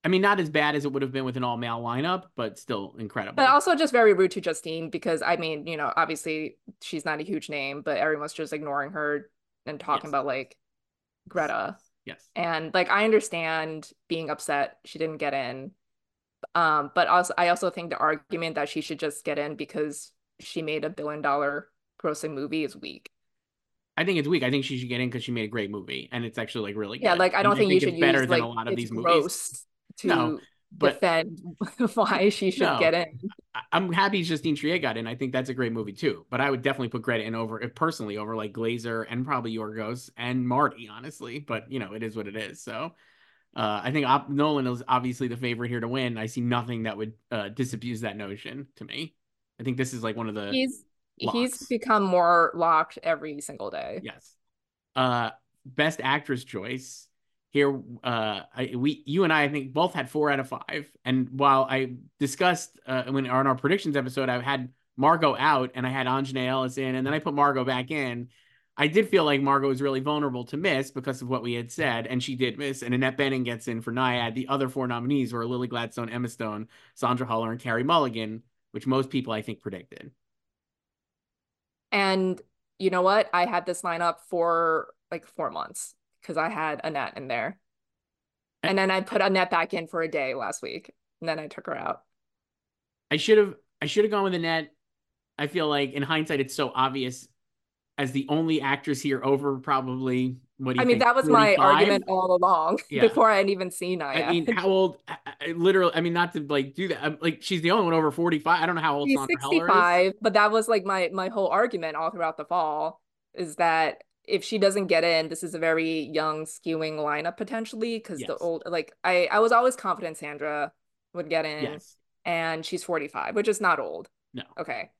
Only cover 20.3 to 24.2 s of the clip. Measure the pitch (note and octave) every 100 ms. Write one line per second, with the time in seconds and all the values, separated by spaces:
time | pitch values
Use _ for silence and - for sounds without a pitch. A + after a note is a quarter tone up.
20.3 | _ - - D#3 D#3 D3+ - D3+ D3+ D3
21.3 | C#3+ C#3+ C#3+ - _ _ _ D#3 D3+ D#3
22.3 | C#3 C#3+ D#3+ C#3+ - - - - _ _
23.3 | _ _ _ _ _ _ - E3+ F3+